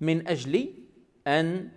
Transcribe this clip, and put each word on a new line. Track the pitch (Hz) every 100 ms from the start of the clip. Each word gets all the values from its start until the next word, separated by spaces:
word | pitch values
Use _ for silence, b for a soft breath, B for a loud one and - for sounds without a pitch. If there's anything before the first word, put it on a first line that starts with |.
من | 156 165 165
أجل | 156 123 175 277 - - - _ _ -
أن | 147 165 180 -